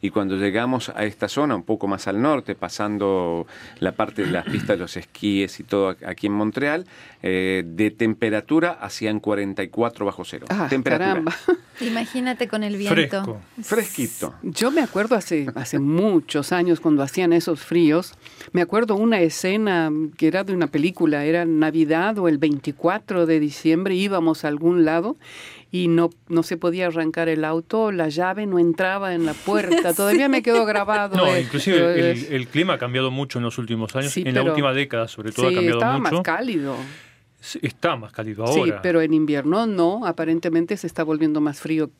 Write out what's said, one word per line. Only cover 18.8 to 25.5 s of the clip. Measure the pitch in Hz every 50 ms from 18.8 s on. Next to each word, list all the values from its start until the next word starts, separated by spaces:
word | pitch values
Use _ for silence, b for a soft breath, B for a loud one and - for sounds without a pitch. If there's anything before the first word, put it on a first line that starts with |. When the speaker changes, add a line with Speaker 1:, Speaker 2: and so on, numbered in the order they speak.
| 233 220 208
Speaker 2:
una | 196 220 233 226 202
escena | 170 160 151 - - 185 190 214 220 208 185 170 160 156 151 151 156 151 -
que | - 160 160
era | 165 185 196
de | 196 196
una | 180 165 143
película, | - 151 143 185 185 - 175 156 151 147 143
era | 151 165 175 175
Navidad | 165 160 151 156 156 151 165 160 147 160 165 180 208 226 208
o | 185 170
el | 156 143
veinticuatro | 156 156 147 139 - - 139 - - 170 185 220 214 - 202 180 170
de | 160 165 156
diciembre, | 151 147 139 - - 160 160 170 190 196 190
íbamos | 180 196 202 196 185 165 165 160 - -
a | 156
algún | 147 147 160 170 180 180 160
lado | 156 160 170 175 220 311 B B B B B B B